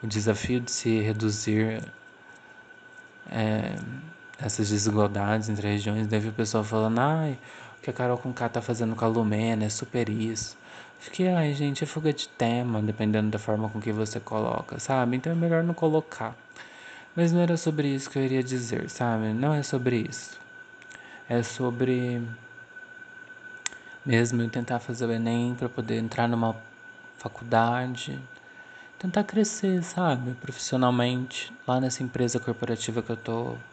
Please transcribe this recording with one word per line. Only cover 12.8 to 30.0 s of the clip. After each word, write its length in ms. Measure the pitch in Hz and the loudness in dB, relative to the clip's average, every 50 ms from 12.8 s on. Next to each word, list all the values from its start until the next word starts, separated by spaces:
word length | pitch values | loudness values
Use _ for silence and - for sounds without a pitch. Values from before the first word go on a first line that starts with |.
dependendo 480 | 107 107 107 - 110 107 107 110 107 107 | 0 0 0 2 2 2 4 4 2 2
da 80 | 107 107 | 0 -2
forma 300 | - - 110 107 110 107 | 0 0 0 0 0 -2
com 100 | - 110 | -4 -4
que 120 | 104 110 | -4 -2
você 280 | 107 107 110 107 - 117 | -2 -2 -2 -2 -4 -8
coloca, 580 | - - 110 107 110 120 117 - - - - 123 | -6 -4 -2 0 0 0 -2 -2 -4 -6 -10 -10
sabe? 380 | - - 135 131 123 120 123 | -2 0 2 2 4 2 0
Então 160 | 127 - 160 | 0 -2 0
é 20 | 170 | 0
melhor 300 | 170 170 170 165 165 165 | 2 2 4 4 2 2
não 100 | 170 170 | 0 0
colocar." 600 | - - 156 156 160 156 - - - 117 110 120 - - - - - - - - - - - - - - - - | 2 2 4 4 2 0 0 -8 -8 -8 -8 -8 -10 -20 -20 -20 -20 -20 -18 -20 -20 -18 -18 -18 -18 -20 -8 0
Mas 160 | 170 170 170 | 2 4 6
não 80 | 165 175 | 6 6
era 160 | 175 170 170 | 6 4 4
sobre 320 | 160 - 165 156 151 143 143 | 2 2 0 2 2 2 2
isso 220 | 139 135 135 - | 2 0 -2 -2
que 80 | - 139 | 0 0
eu 60 | 135 | 2
iria 180 | 131 131 131 | 4 2 2
dizer, 480 | 123 127 131 127 120 113 110 - - - | 2 0 -2 -2 -2 -2 -2 -4 -4 -6
sabe? 420 | - - 123 120 113 110 110 107 | -2 0 2 2 2 2 2 0
Não 220 | 110 113 131 147 151 | 0 2 2 2 2
é 80 | 147 | 2
sobre 340 | 139 - - 131 123 131 127 | 0 0 -2 0 2 2 2
isso. 420 | 117 110 - - - - - - - - - - - - - - - - - - - - - - - - - | 2 0 -2 -6 -10 -12 -14 -16 -18 -20 -20 -20 -20 -20 -20 -20 -20 -20 -20 -20 -18 -18 -18 -20 -20 -6 0
É 140 | 120 120 | 0 2
sobre 800 | 113 113 - - 131 123 120 120 131 127 127 123 123 123 123 120 120 117 113 - - - - - - - - - - - - - 1077 1077 1077 1077 1077 1077 1077 - - - - - - - - - - - - - - | 2 0 -2 -2 -2 0 2 2 2 2 4 2 2 0 -2 -2 -4 -6 -8 -12 -16 -20 -20 -20 -20 -20 -18 -20 -18 -18 -20 -20 -20 -20 -20 -20 -20 -20 -20 -18 -18 -18 -18 -10 -12 -12 -12 -12 -20 -20 -20 -8 0
mesmo 340 | 143 120 113 120 117 123 120 | 4 6 6 6 6 4 2
eu 80 | 117 117 | 0 0
tentar 300 | - 127 120 - 127 120 | 0 -4 -2 0 -2 -2
fazer 280 | - - 123 110 120 | -2 -4 -4 -2 0
o 40 | 113 | 0
enem 460 | 117 113 113 113 117 120 120 123 123 | 2 2 2 2 2 2 0 0 -2
pra 120 | 123 131 120 | -2 -4 -4
poder 300 | - - 113 110 117 113 | -2 -4 -2 0 0 0
entrar 300 | 113 113 - - 120 117 | 0 -2 0 2 2 4
numa 260 | 120 117 117 113 110 110 - - - - - - - - - - - | 4 4 2 2 0 -2 -8 -18 -20 -20 -20 -20 -20 -20 -20 -20 -20
faculdade, 1080 | - - - - - 117 117 117 113 117 117 120 123 127 127 127 123 - - 135 135 131 - - - - - - - - - - - - - - - | -10 -10 -10 -10 -10 -4 2 4 4 6 4 2 0 -2 -4 -4 -6 -6 -8 -8 -8 -10 -14 -18 -20 -20 -20 -20 -20 -20 -20 -20 -20 -20 -20 -16 -6
tentar 260 | - 185 175 208 202 | -6 0 0 0 0
crescer, 580 | - - 220 208 214 - - - 190 185 180 | 2 4 2 2 2 2 0 2 2 2 2
sabe? 500 | 170 - - 180 | 0 -2 -2 2